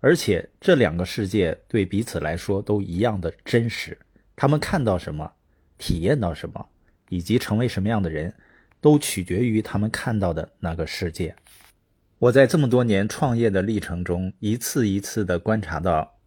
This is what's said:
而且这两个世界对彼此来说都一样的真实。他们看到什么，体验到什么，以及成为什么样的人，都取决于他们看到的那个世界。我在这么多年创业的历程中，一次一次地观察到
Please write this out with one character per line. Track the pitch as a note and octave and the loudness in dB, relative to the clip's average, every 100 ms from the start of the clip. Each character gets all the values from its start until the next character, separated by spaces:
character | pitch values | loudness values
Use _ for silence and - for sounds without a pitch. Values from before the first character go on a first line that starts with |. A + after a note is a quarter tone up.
而 | B2+ E3+ | 2 4
且 | - F2 - _ | 2 -2 -2 _
这 | - E3 | 2 4
两 | G#2 E2+ | 4 0
个 | |
世 | F2+ - G2 | -4 -4 -2
界 | G#2+ E2+ - _ | 0 0 -2 _
对 | A#2 | 0
彼 | F#2 G2+ | 0 0
此 | A#2 E2+ | -2 -4
来 | D2+ E2+ | -4 -4
说 | - G2 | -4 -4
都 | G2+ G#2 | 0 -2
一 | F#2+ F2 | -2 0
样 | A#2 G#2 | 0 0
的 | E2 - | -4 -8
真 | - A#2+ A#2 | -2 0 0
实。 | - - - _ _ _ - | -4 -10 -16 _ _ _ 0
他 | C#3 | 2
们 | D3+ | 2
看 | - F#3+ A#2 | 0 -2 0
到 | F2+ | 0
什 | - | -2
么， | D2+ D2+ _ _ _ _ - | -8 -10 _ _ _ _ -10
体 | - E2+ | -4 -2
验 | F2 D3 | 0 0
到 | F#2+ | -2
什 | D#2+ E2 | -4 -10
么， | D#2+ - _ _ _ - | -12 -16 _ _ _ -8
以 | F2+ | -6
及 | F2 A#2 | 0 0
成 | - A2 | 0 -2
为 | B2 | -2
什 | - | -2
么 | G2 | -2
样 | A2+ | 0
的 | F2+ | -2
人， | D#2 E2 - _ _ _ _ | -4 -6 -10 _ _ _ _
都 | D3+ D3 | 4 4
取 | - - | 4 -6
决 | F2+ F#2 | -4 -2
于 | B2 A2 | 0 0
他 | G#2+ G2+ | 0 -2
们 | G#2+ | -2
看 | - - A2 | -2 -2 0
到 | F#2 | 0
的 | D#2+ - _ | -2 -6 _
那 | F2 E2 | -6 -4
个 | D#2 | -6
世 | - F2+ | -6 -6
界。 | - E2 - _ - - _ _ _ _ - | -6 -8 -10 _ -20 -20 _ _ _ _ 0
我 | A#2+ | 4
在 | A#2+ C3 | 6 6
这 | E3+ | 6
么 | C3+ | 4
多 | B2 | 4
年 | A#2+ G2 G#2+ | 4 2 0
创 | - D3 A#2 | -2 0 2
业 | A#2 | 2
的 | F#2+ | 2
历 | G2 G#2+ | 0 -2
程 | - F2 | -4 -6
中， | F2+ F2 F#2 - | -4 -4 -4 -4
一 | G#2+ A#2 | -2 -2
次 | - - A2 | -2 0 2
一 | G2 | 0
次 | - - F#2+ | -2 -4 -2
地 | F2 | -2
观 | A2 A2 | 0 -2
察 | G2+ D#2 | -2 -4
到 | F2+ D#2 D2 _ | 0 0 -2 _